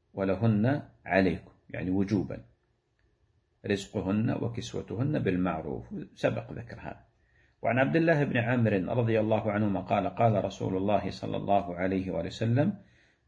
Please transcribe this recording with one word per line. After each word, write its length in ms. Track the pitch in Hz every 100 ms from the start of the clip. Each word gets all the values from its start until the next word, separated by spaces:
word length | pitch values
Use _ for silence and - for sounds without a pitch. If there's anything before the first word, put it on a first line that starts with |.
| _
"ولهن 680 | 98 98 95 113 104 117 147 - _ -
عليكم"، 460 | 92 95 80 - _ _
يعني 200 | 80 85
وجوبًا، 500 | 95 98 104 80 - - _ _ _ _ _ _ _ _ _ _ _ 104
"رزقهن 640 | 98 - 104 92 104 117
وكسوتهن 880 | - 117 - - 95 92 95 147 151
بالمعروف"، 760 | 98 90 92 80 76 62 - 190 -
سبق 380 | - 131 - -
ذكر 280 | - 117 -
هذا. 240 | - - - _ _ _ _ _
وعن 160 | 113 120
عبد 180 | 139 160
الله 280 | 165 151
بن 120 | 139 123
عامر 360 | 107 123 110
رضي 480 | 98 87 120 113 110
الله 320 | 107 110 107
عنهما 280 | 104 107 92
قال: 280 | 92 104 95
"قال 360 | - 117 101
رسول 320 | 101 - 113 95
الله 340 | 98 101 95
صلى 260 | 98 107 101
الله 400 | 101 101 95 87
عليه 340 | 95 95 92
وآله 160 | 85 90
وسلم: 480 | - 113 120 170 - - _ _ _